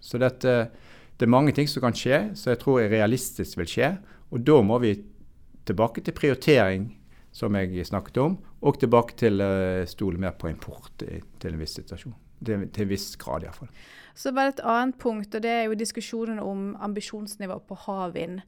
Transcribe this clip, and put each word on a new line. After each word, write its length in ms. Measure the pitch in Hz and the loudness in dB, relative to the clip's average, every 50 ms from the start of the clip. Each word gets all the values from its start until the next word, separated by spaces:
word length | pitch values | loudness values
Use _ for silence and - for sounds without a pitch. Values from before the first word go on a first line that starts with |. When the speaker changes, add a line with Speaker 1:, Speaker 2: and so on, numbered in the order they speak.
Speaker 1:
Så 180 | - - - 120 | -12 -6 -2 0
dette, 520 | 127 127 123 - - 131 123 120 113 120 - - - - - - - - - - | 0 0 0 0 2 2 2 2 2 -2 -6 -14 -20 -20 -20 -20 -20 -12 -4 2
det 80 | 123 | 4
er 100 | 113 120 | 6 6
mange 160 | 131 147 147 135 | 6 6 4 4
ting 140 | 139 147 143 | 2 0 0
som 140 | - 131 127 | 0 0 0
kan 100 | 120 107 | 0 0
skje, 440 | - - 120 131 156 208 214 196 | 0 0 2 2 2 2 -2 -6
som 180 | - - 127 120 | -6 -2 -2 -2
jeg 60 | 120 | 0
tror 200 | - 143 135 123 | 2 2 4 4
er 80 | 113 101 | 4 4
realistisk 680 | 107 110 104 104 120 127 - - - - 92 - - 92 | 4 4 4 4 2 0 -2 -6 -6 -6 -8 -6 -4 -6
vil 80 | 87 | -6
skje. 320 | - - - 120 147 190 185 - - - - - - - | -4 0 0 0 0 0 -4 -8 -14 -20 -20 -14 -8 -6
Og 80 | 123 117 | -2 4
da 140 | 139 156 139 104 | 6 8 8 8
må 140 | 98 113 123 | 6 4 4
vi 160 | 123 110 98 101 101 - - - - - - - - - - - - | 2 2 0 0 -4 -12 -18 -20 -20 -20 -20 -20 -20 -20 -20 -10 -6
tilbake 380 | - 101 90 110 120 - - - | -2 0 2 2 0 0 -2 -6
til 100 | - - | -6 -4
prioritering, 760 | - - 147 127 - - - 151 123 104 95 95 92 101 123 - - - - - - - - | 0 0 0 0 2 4 6 6 8 6 6 2 0 -4 -6 -10 -14 -20 -20 -20 -20 -20 -20
som 240 | - - 120 107 101 | -10 -6 -2 0 0
jeg 320 | 98 95 90 92 90 85 | 0 0 -2 -2 -4 -4
snakket 320 | - - 95 - - - 120 | -4 -4 -6 -4 -2 0 0
om, 200 | 135 165 190 - - - - - - | 0 0 0 -4 -8 -14 -8 -2 2
og 180 | 147 135 - | 2 2 2
tilbake 340 | - 117 120 117 117 - - | 4 6 6 6 4 4 0
til, 240 | - 123 110 104 98 | 2 2 4 4 4
eh, 460 | 98 98 98 95 95 92 92 92 90 | 2 2 2 2 2 0 0 -2 -2
stole 320 | 87 - - 107 95 85 87 | -4 -4 -4 -4 -2 -2 -2
mer 140 | 95 90 87 | -4 -4 -4
på 180 | - - 82 | -6 -6 -6
import 560 | 78 80 - - - - - - - - - | -6 -8 -10 -14 -16 -16 -18 -18 -14 -12 -12
i, 140 | - - 82 85 - - - | -10 -10 -12 -12 -14 -16 -12
til 160 | - 90 80 | -10 -8 -6
en 60 | 78 | -6
viss 180 | 78 - - - | -8 -8 -10 -12
situasjon. 360 | - - 95 87 - 127 110 - - - - - - | -12 -14 -14 -14 -14 -14 -16 -18 -20 -20 -20 -10 -6
Til, 240 | 110 107 98 95 - | -4 -4 -4 -4 -6
til 140 | - - 104 | -4 -4 -2
en 60 | 95 | -2
viss 260 | 98 95 - - - | -2 -4 -4 -8 -14
grad 280 | - - - - - 85 | -12 -8 -6 -6 -6 -6
i 20 | |
hvert 160 | - - - - | -8 -14 -16 -18
fall. 60 | 113 - - - - - - - - - | -18 -18 -20 -20 -20 -20 -20 -20 -20 -16
Speaker 2:
Så 160 | - - 277 | -10 -6 -4
var 160 | 254 269 269 | 0 0 0
det 140 | 277 269 - | 0 0 -2
et 60 | - 233 | -2 0
annet 280 | 226 233 247 262 254 - | 0 0 0 -2 -2 -2
punkt, 360 | - 247 220 214 202 208 - | -4 -4 -4 -4 -6 -8 -6
og 80 | 220 214 | -4 -2
det 80 | 233 | -2
er 140 | 233 233 226 | 0 0 0
jo 100 | 220 220 | -2 -2
diskusjonen 640 | 208 226 214 - 233 214 - - 226 226 226 220 214 | -4 -4 -6 -6 -8 -10 -8 -6 -6 -6 -6 -6 -6
om 380 | 202 196 196 196 196 202 202 - 196 | -6 -6 -6 -6 -6 -6 -8 -8 -8
ambisjonsnivå 720 | 208 202 208 202 - - 208 214 208 - - 202 185 185 - - | -6 -6 -6 -8 -10 -10 -10 -12 -12 -12 -10 -10 -8 -8 -10 -12
på 80 | - 196 - - | -14 -16 -12 -8
havvind. 560 | - 196 190 185 175 - - 165 175 180 190 - | -8 -6 -4 -4 -6 -6 -6 -6 -8 -8 -12 -14